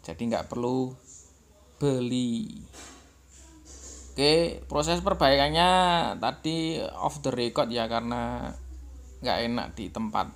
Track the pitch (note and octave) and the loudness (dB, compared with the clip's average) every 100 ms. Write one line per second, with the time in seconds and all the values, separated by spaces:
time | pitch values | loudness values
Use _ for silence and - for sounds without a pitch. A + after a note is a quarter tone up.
0 | - E2 A#2 G#2 - A#2 A#2+ C3 C3 C3 | -12 -6 -2 -2 -4 -4 -2 -2 -2 -8
1 | - - - _ _ _ - - C#3+ C3 | -20 -20 -20 _ _ _ -20 -2 0 0
2 | B2 B2+ B2 A2+ - - - - - - | 0 0 0 -2 -6 -10 -16 -18 -20 -20
3 | - _ _ - - - - - - - | -20 _ _ -20 -20 -20 -20 -20 -18 -18
4 | - - C#3+ D#3+ E3+ - - D3 D#3 F3 | -12 2 6 6 4 -2 -4 -2 0 0
5 | G3 F3+ C#3+ C#3 C#3+ D#3+ F3+ F#3 F3+ E3+ | 0 4 6 6 4 4 6 6 4 4
6 | C3 G2+ A2+ D3 D#3 E3 D#3+ D#3 G2 - | 0 0 -2 -2 -4 -2 -2 -2 -6 -4
7 | D3 D3 C#3 B2+ A#2+ - A#2 A#2 A2+ A#2 | -4 -2 -2 0 0 2 0 0 0 0
8 | A#2 A#2+ A#2+ A#2+ - - - - - - | -2 -2 -2 -4 -6 -8 -12 -14 -16 -18
9 | - - B2+ F2+ A#2 A#2+ E2 - F2+ A2 | -18 -6 0 0 0 -2 -4 -8 -8 -6
10 | A2 G#2+ F2 | -2 -2 -4